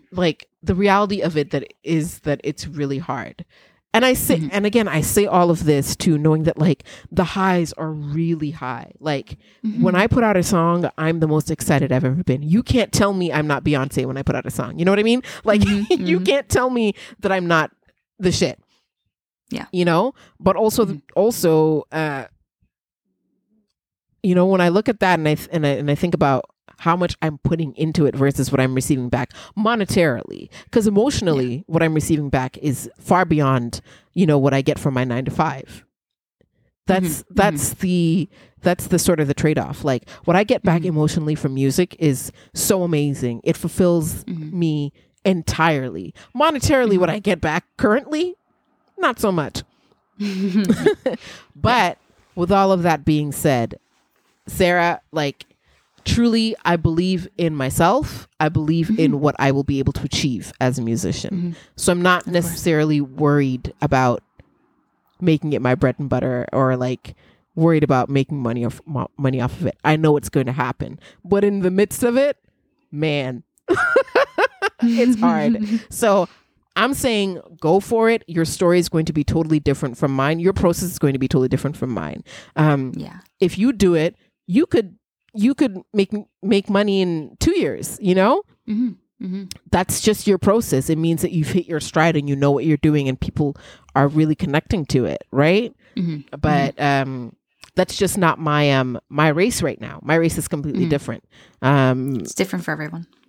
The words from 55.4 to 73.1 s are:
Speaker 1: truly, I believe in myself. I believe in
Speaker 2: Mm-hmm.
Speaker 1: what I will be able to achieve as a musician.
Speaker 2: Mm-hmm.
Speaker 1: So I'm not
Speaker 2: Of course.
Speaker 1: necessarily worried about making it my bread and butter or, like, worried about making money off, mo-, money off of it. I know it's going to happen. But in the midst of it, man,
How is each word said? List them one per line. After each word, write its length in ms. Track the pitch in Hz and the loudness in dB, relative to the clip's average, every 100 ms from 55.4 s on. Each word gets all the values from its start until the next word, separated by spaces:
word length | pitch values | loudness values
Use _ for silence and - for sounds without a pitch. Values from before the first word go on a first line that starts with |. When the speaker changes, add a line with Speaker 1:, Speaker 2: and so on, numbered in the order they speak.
| - _ _ _ _ _ - | -14 _ _ _ _ _ -2
Speaker 1:
truly, 500 | - 233 226 226 - | 2 2 2 0 -2
I 120 | - 170 | -2 0
believe 520 | 160 160 185 185 180 - | 0 0 0 0 -4 -4
in 180 | 170 | -4
myself. 760 | 151 131 - 170 240 311 - - - | -2 -2 2 2 2 -2 -8 -12 -4
I 80 | 156 | -2
believe 400 | 160 151 165 165 220 | 0 0 0 0 2
in 140 | 156 | 2
Speaker 2:
Mm-hmm. 80 | 135 | 2
Speaker 1:
what 160 | 147 - | 0 0
I 120 | 139 | 0
will 120 | 135 | 0
be 140 | 139 139 | 0 -2
able 120 | 135 | -2
to 80 | - | -4
achieve 480 | 143 - 147 113 - - | -4 -2 -2 -2 -8 -4
as 180 | 127 131 | -2 -2
a 40 | |
musician. 480 | 113 113 92 - - | -2 -2 -2 -4 -6
Speaker 2:
Mm-hmm. 160 | 185 175 170 - - | -6 -6 -8 -16 -6
Speaker 1:
So 160 | - | 0
I'm 80 | 175 | 2
not 180 | 180 180 | 2 2
Speaker 2:
Of 40 | - | 0
course. 20 | |
Speaker 1:
necessarily 680 | 180 175 170 180 156 151 147 | -2 -2 -2 0 2 2 0
worried 720 | 139 135 147 147 139 127 - - | -2 0 2 2 2 -2 -8 -4
about 400 | 147 131 127 120 - _ _ _ _ _ _ _ _ - | 0 2 2 0 -6 _ _ _ _ _ _ _ _ -4
making 320 | 180 156 156 | 0 2 0
it 80 | 135 | -2
my 140 | 127 | 0
bread 220 | 127 135 - | 2 0 -2
and 100 | 139 | -4
butter 380 | 123 123 123 - | -2 -2 -4 -4
or, 240 | 123 131 127 | 0 0 0
like, 380 | 127 127 - - _ _ _ | -4 -6 -10 -20 _ _ _
worried 280 | - 160 160 | 0 2 4
about 240 | 147 135 127 | 4 2 2
making 300 | 139 135 143 | 0 -2 -4
money 260 | 120 120 | -4 -4
off, 160 | 117 - - | -4 -6 -8
mo-, 240 | 139 - - | -6 -6 -4
money 240 | 139 131 | -2 -2
off 200 | 123 - | -4 -4
of 60 | 165 | -6
it. 100 | - | -2
I 120 | - 156 | 0 2
know 200 | 160 147 | 4 2
it's 120 | - | 0
going 180 | 147 127 | -2 -2
to 60 | |
happen. 460 | 127 127 - - 147 - _ | -2 -4 -6 -10 -12 -20 _
But 180 | 175 196 | -2 2
in 160 | 202 202 | 2 2
the 100 | 185 | 0
midst 320 | 185 208 - | 0 0 0
of 140 | 240 240 | 0 2
it, 200 | 285 - _ _ _ _ _ | 0 -2 _ _ _ _ _
man, 500 | 147 156 | -4 -2